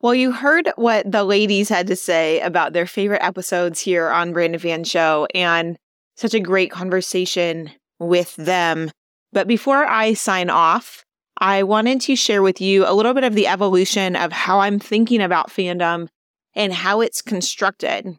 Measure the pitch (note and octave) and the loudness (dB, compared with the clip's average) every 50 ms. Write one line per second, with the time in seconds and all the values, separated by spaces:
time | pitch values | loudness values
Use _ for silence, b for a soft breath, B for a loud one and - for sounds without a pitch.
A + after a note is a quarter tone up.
0 | - A#3+ A#3+ B3+ B3+ B3+ B3 A#3 B3+ C#4+ D#4 E4 E4 - - - A#3 A#3 A3+ G#3+ | 2 2 2 2 2 0 0 0 0 2 2 2 2 -2 -2 0 0 2 2 2
1 | F#3 G3+ F#3+ A3 G3+ F#3+ G3+ G3+ G#3+ G#3 G3+ G3 G3+ G3+ A3 F3+ F3+ F#3+ F3+ F#3 | 0 0 0 0 0 2 2 2 2 2 2 0 0 0 0 -2 0 -2 -4 -4
2 | - - F3 E3 E3 D#3 D#3+ D#3+ - F3+ E3+ F3+ D#3+ C#3 D#3 E3+ E3+ F3+ - - | -2 0 0 2 2 2 0 0 0 0 0 0 0 0 0 -2 -4 -2 -4 -4
3 | G3 G#3 G#3 - - F3+ F3 F#3 F3 - - F3 F3 F3 E3 - - G3 F3+ F3 | -2 -2 0 0 -2 -2 -4 -6 -6 -4 -2 0 -2 -2 -2 -4 -4 -2 0 0
4 | E3 D#3+ B2+ E3+ E3+ F3 E3+ E3+ F3 E3 E3 E3 E3+ E3+ E3 D#3+ E3 D#3+ - F3 | 0 0 0 0 -2 -2 0 0 0 0 -2 -2 -4 -4 -4 -4 -6 -4 0 0
5 | E3 D#3+ D#3 D3+ D3 - - F#3 F3+ F3 E3+ E3 E3 E3+ E3+ - _ _ _ _ | 2 2 2 0 0 -2 -2 -2 0 2 0 0 0 -4 -6 -10 _ _ _ _
6 | _ _ _ - - A3+ - A3 F#3+ E3+ F#3 F#3+ F#3 - - F3 F3+ F#3 F3+ F#3+ | _ _ _ -6 -6 -2 0 0 0 2 2 2 0 0 -2 -8 -4 -2 -2 -2
7 | F3+ - - F#3 F#3 F3+ - F#3 F3 E3+ E3 E3 E3 D3+ - _ _ _ _ _ | -2 -2 -2 -2 -2 -2 -2 -2 -2 -2 -2 -6 -8 -12 -16 _ _ _ _ _
8 | E3+ E3+ F3 F3 F3 - - - D#3 D#3+ F#3 F3+ E3+ E3+ D#3+ D#3+ D#3+ D#3 - _ | -2 2 2 2 2 0 -6 -8 -4 -2 0 0 2 0 0 -2 -4 -6 -8 _
9 | _ _ _ _ _ _ - G#3+ G3 G3 A#3+ G#3+ - C#4 C4+ C#4 D4+ - - A3 | _ _ _ _ _ _ -2 -2 0 0 0 0 2 2 2 2 2 2 0 0
10 | A3 A3 A3 G#3 - - F#3+ F#3 F3+ F3 - E3 E3+ D#3+ E3+ A3+ - - - - | 2 0 0 -2 0 -2 0 0 0 0 2 2 4 4 2 0 -2 -8 -20 -20
11 | _ _ _ _ _ _ _ - - F#3+ G3 G3 G3 F#3+ G#3 G#3+ A3 A#3+ C4 C4 | _ _ _ _ _ _ _ -2 0 0 2 2 2 2 2 0 2 2 0 0
12 | - - C4+ B3 - - G#3+ G3+ G3 G3 F#3 - F#3 F#3+ G3 G3 F#3+ - F#3 G3+ | 0 0 0 0 0 0 2 2 2 2 2 0 0 2 4 4 4 4 2 2
13 | A3 A#3 B3+ C4+ C4 B3+ A3 G#3 G3+ - F3+ F#3+ G3+ G3 F#3+ F#3 F#3 F#3+ - G#3 | 2 2 2 2 0 0 2 2 2 2 2 0 0 2 4 2 2 2 0 -2
14 | G3 F#3 F3+ - E3+ E3+ - - - - F#3 G3+ G3 G3+ G#3 G3+ - - A3 G#3+ | -2 -2 -2 -2 -2 -4 -4 -4 -2 0 2 2 2 2 0 -2 -2 -2 2 2
15 | A3+ A3+ A#3+ A3+ G3+ F3+ F3+ E3 C#3 - - - F#3+ F3+ F3 F3 F3 E3+ E3+ E3+ | 2 4 4 2 2 2 2 0 0 -2 -4 -4 -4 -4 -2 -2 0 0 -2 -2
16 | E3+ D#3+ _ _ _ _ _ _ _ _ _ - G#3+ G3 F3+ E3+ F3+ F#3 G3+ A3 | -6 -10 _ _ _ _ _ _ _ _ _ -4 -4 -2 -2 -4 -2 -2 0 0
17 | A#3 - - - - - G#3+ F#3 F3+ - - - G#3 F#3+ F#3+ _ - - F#3+ G3+ | 0 -2 -2 -8 -8 -6 -6 -4 -4 -6 -6 -2 -4 -4 -4 _ -4 -4 -4 -4
18 | A3+ G3 F3 | -6 -10 -14